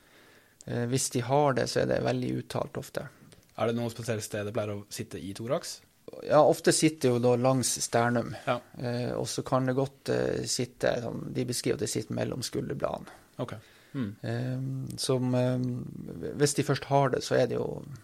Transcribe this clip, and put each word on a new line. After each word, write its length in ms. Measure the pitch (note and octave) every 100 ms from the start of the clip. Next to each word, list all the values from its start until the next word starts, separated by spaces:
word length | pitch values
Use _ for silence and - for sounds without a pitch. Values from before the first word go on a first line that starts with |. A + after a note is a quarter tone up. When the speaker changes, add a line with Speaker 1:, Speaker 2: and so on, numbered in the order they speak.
| _ - - - _ _ -
Speaker 1:
Eh, 200 | A#2+ A#2+
hvis 240 | C3 -
de 80 | C3
har 320 | A#2 C#3 D3
det, 140 | A#2+ A#2+
så 140 | -
er 40 | C3
det 160 | B2
veldig 280 | B2+ B2+ B2+ B2+
uttalt 360 | - B2+ C#3 C#3
ofte. 220 | C3+ D3 D3 - - - _ -
Speaker 2:
Er 80 | A2+
det 80 | A#2
noe 140 | A#2+
spesielt 300 | A2+ A#2 A2
sted 220 | - G#2+ G#2
det 80 |
pleier 180 | A2+ G#2+
å 120 | G2+ G#2
sitte 320 | - A2+ F#2+
i 140 | F2
thorax? 460 | G2 A2+ D#3+ - - - _ - -
Speaker 1:
Ja, 160 | - D3
ofte 320 | C#3+ - -
sitter 380 | - D#3 D#3 B2+
jo 80 | A#2+
da 160 | B2 A#2+
langs 320 | B2+ C3 A2+ -
sternum. 520 | - A#2 A#2+ A#2+ - - -
Speaker 2:
Ja. 140 | B2 - -
Speaker 1:
Eh, 320 | A#2+ A#2+ B2
og 140 | A2+ B2
så 160 | -
kan 220 | - C3 C3
det 80 | B2+
godt, 320 | C3+ - -
eh, 360 | B2 B2+ B2+ B2
sitte, 480 | - B2 - B2+ -
sånn, 300 | A#2 C3+ D3
de 100 | C3+
beskriver 300 | B2+ A#2+ C3
at 60 | B2
det 100 | A2
sitter 240 | B2 -
mellom 260 | A#2 A#2 B2+
skulderbladene. 720 | A#2 - - C3+ - - - - - -
Speaker 2:
Ok. 160 | B2 G#2+ - - -
Mm. 140 | C#3+ G#2 G#2+
Speaker 1:
Eh, 760 | A#2+ A#2 B2+ B2+ C3 C3+ C3 B2
som, 360 | - C3 B2+
eh, 1000 | B2 B2+ B2+ B2+ B2 - - - E2+ D#2+ G2
hvis 160 | C#3+
de 80 | -
først 200 | C#3 C3+
har 260 | - C#3 C#3
det, 100 | -
så 140 | - B2+
er 100 | B2
det 100 | B2
jo 240 | - - - C3+